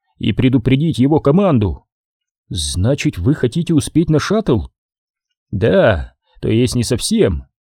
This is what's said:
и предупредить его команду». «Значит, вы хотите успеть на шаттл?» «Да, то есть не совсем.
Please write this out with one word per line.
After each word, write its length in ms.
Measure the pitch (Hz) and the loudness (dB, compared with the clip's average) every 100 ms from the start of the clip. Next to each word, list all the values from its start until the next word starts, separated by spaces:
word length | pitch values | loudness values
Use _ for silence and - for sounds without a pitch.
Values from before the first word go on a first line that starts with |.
| _ - | _ -6
и 140 | 113 | -4
предупредить 680 | 107 127 127 120 135 165 143 | 0 2 2 2 0 0 0
его 200 | 135 151 | 2 2
команду». 680 | 147 165 202 131 101 71 _ _ _ _ _ _ - | 2 2 2 2 0 -4 _ _ _ _ _ _ -14
«Значит, 680 | 92 73 90 104 147 - - | -10 -6 -2 -2 0 -2 -2
вы 160 | 90 | -2
хотите 400 | 160 127 170 165 | 0 -2 -2 -2
успеть 360 | 160 - 151 170 | -2 0 0 0
на 100 | 156 | 0
шаттл?» 480 | - 214 214 117 69 _ _ _ _ _ _ _ _ | 0 -2 0 -2 -2 _ _ _ _ _ _ _ _
«Да, 640 | 104 110 190 147 90 65 _ _ _ | -2 2 4 4 2 -4 _ _ _
то 80 | - | -2
есть 260 | 110 123 123 | 0 0 -2
не 80 | |
совсем. 600 | 113 123 - 226 135 78 - _ | -2 -4 -2 0 0 -2 -8 _